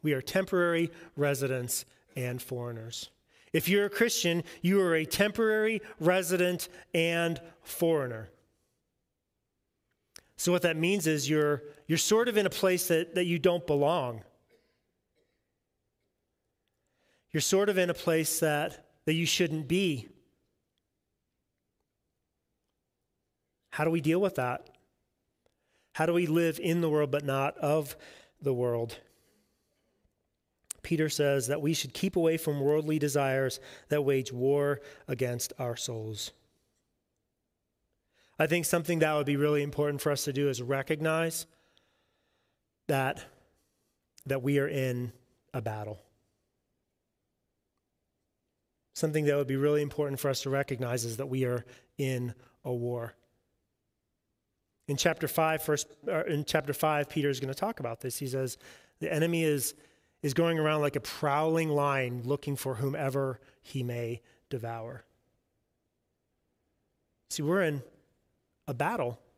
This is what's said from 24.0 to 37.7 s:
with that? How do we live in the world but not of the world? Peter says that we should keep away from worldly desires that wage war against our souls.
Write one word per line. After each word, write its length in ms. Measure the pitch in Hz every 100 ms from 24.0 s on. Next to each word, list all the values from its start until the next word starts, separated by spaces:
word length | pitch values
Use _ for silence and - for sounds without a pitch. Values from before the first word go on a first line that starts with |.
| 151 170
with 140 | 196 180
that? 340 | 123 127 - _ _ _ _ _ _ _ _ _ _ _ _ -
How 100 | 160
do 80 |
we 120 | 175 175
live 320 | 165 165 156
in 200 | 170 170
the 100 | 165
world 220 | 151 147
but 140 | 143 147
not 320 | 135 139 -
of 400 | 147 156 139 - - - - _
the 120 | 139
world? 460 | 127 123 117 117 - - _ _ _ _ _ _ _ _ _ _ _ _ _ _ _ _ -
Peter 280 | - 165 156
says 380 | - 143 139 120
that 140 | 147
we 120 | 147
should 200 | 160 139
keep 220 | - 190 185
away 220 | 165 160
from 240 | 160 143
worldly 360 | 139 151 156 156
desires 600 | 147 139 139 131 135 - - - -
that 140 | 147
wage 280 | 139 135 127
war 480 | 120 131 143 143 139 - - -
against 420 | 135 127 123 - -
our 160 | 127 117
souls. 560 | - 117 110 104 - - _ _ _ _ _ _ _ _ _ _ _ _ _